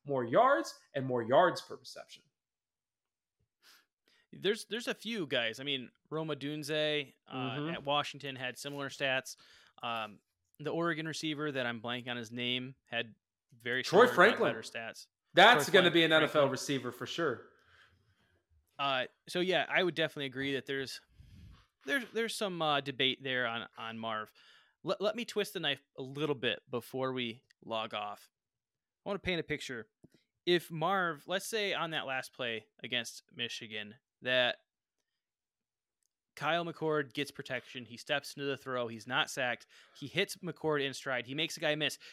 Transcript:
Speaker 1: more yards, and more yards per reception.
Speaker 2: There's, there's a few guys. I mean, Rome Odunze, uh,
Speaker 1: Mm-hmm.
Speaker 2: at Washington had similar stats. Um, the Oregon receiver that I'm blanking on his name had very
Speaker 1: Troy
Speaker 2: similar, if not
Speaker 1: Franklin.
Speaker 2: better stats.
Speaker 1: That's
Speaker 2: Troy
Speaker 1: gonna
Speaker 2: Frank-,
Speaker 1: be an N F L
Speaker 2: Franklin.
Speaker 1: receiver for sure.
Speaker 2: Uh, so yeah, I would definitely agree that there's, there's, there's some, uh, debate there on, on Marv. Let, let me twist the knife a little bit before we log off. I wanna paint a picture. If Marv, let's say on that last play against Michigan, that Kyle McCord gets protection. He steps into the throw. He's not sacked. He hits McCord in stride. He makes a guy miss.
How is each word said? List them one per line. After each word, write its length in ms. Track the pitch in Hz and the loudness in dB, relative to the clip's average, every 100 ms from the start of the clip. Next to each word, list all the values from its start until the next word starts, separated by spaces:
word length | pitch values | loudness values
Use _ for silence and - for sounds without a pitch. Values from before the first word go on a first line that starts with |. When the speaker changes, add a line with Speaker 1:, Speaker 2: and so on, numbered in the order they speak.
Speaker 1:
more 180 | 143 135 | -4 -2
yards, 500 | 117 160 254 302 302 - _ | 2 6 6 4 0 -10 _
and 120 | 139 131 | -4 0
more 160 | 123 | 0
yards 400 | 113 139 175 135 | 6 8 8 4
per 140 | - - | -6 -14
reception. 460 | - - - - _ _ _ _ _ _ _ _ _ _ _ _ _ _ - - _ _ _ _ _ | -14 -16 -16 -20 _ _ _ _ _ _ _ _ _ _ _ _ _ _ -20 -20 _ _ _ _ _
Speaker 2:
There's, 340 | 143 160 226 - | -4 -2 -2 -4
there's 200 | 220 240 | -6 -4
a 60 | |
few 320 | 208 208 226 147 | -6 -6 -4 0
guys. 340 | 135 113 113 | 0 0 -2
I 20 | |
mean, 260 | 139 135 120 _ - | -4 -4 -6 _ -8
Rome 180 | 151 160 | -6 -4
Odunze, 840 | 139 139 151 143 151 151 147 127 - - | -4 -6 -6 -2 0 0 0 -4 -12 -10
uh, 40 | |
Speaker 1:
Mm-hmm. 360 | 131 120 113 151 | -6 -4 -4 -4
Speaker 2:
at 140 | 160 | -4
Washington 520 | 139 147 139 143 139 131 | 0 0 0 -6 -10 -8
had 220 | 127 123 | -8 -8
similar 300 | 143 143 139 | -8 -6 -6
stats. 460 | - 139 131 - - - - - - | -2 0 0 -2 -12 -20 -20 -20 -10
Um, 360 | 120 113 107 98 _ _ _ - | -6 -4 -6 -10 _ _ _ -10
the 100 | 151 | -4
Oregon 360 | 160 170 156 160 | -2 0 -2 -4
receiver 440 | 143 156 147 151 | -6 -4 -4 -4
that 140 | 131 120 | -2 -4
I'm 140 | 117 | -4
blanking 280 | 117 123 123 | -6 -6 -6
on 60 | 120 | -8
his 140 | 110 | -6
name 440 | 120 123 127 127 135 _ | -4 -2 -2 -4 -12 _
had 240 | 117 117 101 _ _ _ 120 | -6 -6 -10 _ _ _ -10
very 200 | 120 127 | -4 -2
Speaker 1:
Troy 180 | 120 180 | 4 6
Speaker 2:
similar, 40 | |
if 60 | 247 | 8
not 40 | 208 | 8
Speaker 1:
Franklin. 340 | 196 240 180 | 8 6 0
Speaker 2:
better 100 | 113 | -2
stats. 440 | - 120 113 - - _ _ | -6 -10 -10 -12 -18 _ _
Speaker 1:
That's 320 | 156 208 240 - | 10 10 10 8
Speaker 2:
Troy 60 | |
Speaker 1:
gonna 120 | 185 | 8
Speaker 2:
Frank-, 100 | 175 | 8
Speaker 1:
be 100 | 160 | 6
an 80 | 160 | 6
N 100 | 160 | 6
F 60 | 147 | 6
L 40 | |
Speaker 2:
Franklin. 180 | 156 135 | 6 4
Speaker 1:
receiver 400 | 131 - 139 123 | 4 -2 -2 -2
for 140 | - 123 | -6 -6
sure. 360 | - 160 113 - _ _ - - _ _ _ _ _ _ _ _ - | -2 -2 -2 -8 _ _ -20 -20 _ _ _ _ _ _ _ _ -4
Speaker 2:
Uh, 260 | 139 131 123 _ - | 0 0 -2 _ -6
so 140 | 180 | 0
yeah, 240 | 185 165 - | 2 2 2
I 120 | 147 | 2
would 120 | 180 | 2
definitely 320 | 151 156 151 135 | 2 -2 -2 -6
agree 260 | 127 139 | -4 -2
that 120 | 135 - | -2 -2
there's, 340 | 135 131 - - - - - - - _ _ 269 | -4 -4 -10 -16 -20 -20 -20 -20 -20 _ _ -4
there's, 180 | 277 220 | -2 -2
there's 220 | 220 226 | -4 -4
some, 260 | - 202 175 | -2 -4 0
uh, 200 | 156 143 | 2 2
debate 400 | 139 123 135 123 | 0 2 2 2
there 240 | 135 127 120 | -2 0 0
on, 160 | 117 - - | -2 -8 -10
on 200 | 113 113 | -10 -6
Marv. 320 | 113 110 107 - - - _ _ | -4 -4 -6 -12 -20 -20 _ _
Let, 160 | 143 - | -6 -2
let 160 | 202 220 | -2 -2
me 80 | |
twist 300 | 233 208 196 | -4 -4 -4
the 60 | 190 | -2
knife 220 | 156 135 _ - | -2 -4 _ -12
a 40 | |
little 320 | 131 139 151 | -10 -2 -2
bit 260 | 131 120 98 - | 0 -2 -2 -4
before 420 | 127 - 131 131 | -8 -6 -4 -2
we 280 | 131 120 113 _ _ | -2 -4 -8 _ _
log 300 | 117 110 110 | -6 -4 -4
off. 340 | 107 104 101 - _ _ _ _ _ _ _ | -6 -6 -10 -16 _ _ _ _ _ _ _
I 40 | - | -8
wanna 100 | 196 | -6
paint 220 | - 170 | -2 -4
a 40 | |
picture. 420 | 151 147 - 120 107 _ - _ _ _ | -2 -6 -6 -10 -12 _ -20 _ _ _
If 260 | - 175 - | 2 2 2
Marv, 520 | 165 165 196 175 147 143 | -2 0 2 0 -4 -4
let's 200 | 185 - | -4 -2
say 280 | 226 202 | -2 0
on 160 | 151 165 | -2 -2
that 160 | 156 110 | -4 -4
last 260 | 131 - | -4 -6
play 320 | - 123 113 - _ | -6 -4 -4 -8 _
against 380 | 120 123 117 - - | -4 -4 -4 -10 -14
Michigan, 600 | - 117 - 117 107 104 - _ _ | -8 -8 -8 -10 -10 -12 -16 _ _
that 340 | 123 127 123 - _ _ _ _ _ _ _ _ _ _ _ _ _ _ _ _ _ - | 0 2 2 0 _ _ _ _ _ _ _ _ _ _ _ _ _ _ _ _ _ -4
Kyle 280 | 143 170 | 0 0
McCord 500 | 170 151 160 151 139 | -2 -4 0 0 -2
gets 160 | 127 135 | -4 -6
protection. 540 | - - 127 - 131 113 | -8 -8 -8 -8 -14 -14
He 100 | 120 | -12
steps 380 | - 143 - - | -4 -4 -4 -6
into 100 | 143 | -4
the 100 | 135 | -4
throw. 300 | 135 127 117 | -4 -4 -4
He's 180 | 113 110 | -6 -4
not 240 | 131 - | -2 -2
sacked. 360 | - 127 117 - - - - | -2 -4 -4 -10 -20 -20 -14
He 80 | 139 | -6
hits 300 | 165 196 - | -2 -4 -4
McCord 480 | 180 - 156 147 | -10 -4 0 0
in 80 | 139 | -2
stride. 340 | 127 143 127 120 | -4 -4 -4 -4
He 80 | |
makes 220 | 139 160 - | -4 -4 -2
a 40 | |
guy 140 | 156 151 | -2 0
miss. 220 | 143 - - | -2 -4 -12